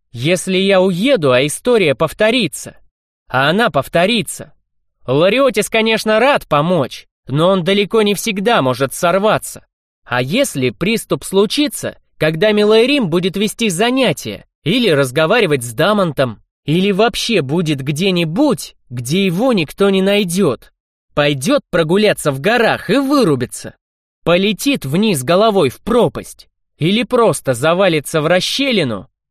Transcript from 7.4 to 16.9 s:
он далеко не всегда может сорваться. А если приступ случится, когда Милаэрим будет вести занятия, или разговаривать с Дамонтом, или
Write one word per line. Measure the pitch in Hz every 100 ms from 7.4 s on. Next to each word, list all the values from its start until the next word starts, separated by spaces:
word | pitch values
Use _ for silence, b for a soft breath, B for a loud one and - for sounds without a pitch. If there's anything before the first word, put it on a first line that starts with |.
| 170
он | 190
далеко | 165 202 202 226
не | 208
всегда | 202 - 202 202 220
может | 131 120 135
сорваться. | - 175 185 214 156 - - - _ _ _ -
А | 123
если | 131 208 277 - 127
приступ | - 175 226 - 160
случится, | - 190 208 - 294 - 110 - _ -
когда | 156 160 214
Милаэрим | 214 208 220 247 285 202
будет | 170 185 185
вести | 208 - 226
занятия, | 165 233 262 240 147 113 98 - _
или | 143 240 226
разговаривать | 143 135 123 160 233 196 143
с | 120
Дамонтом, | 113 165 208 180 139 131 104 _ _ -
или | 165 196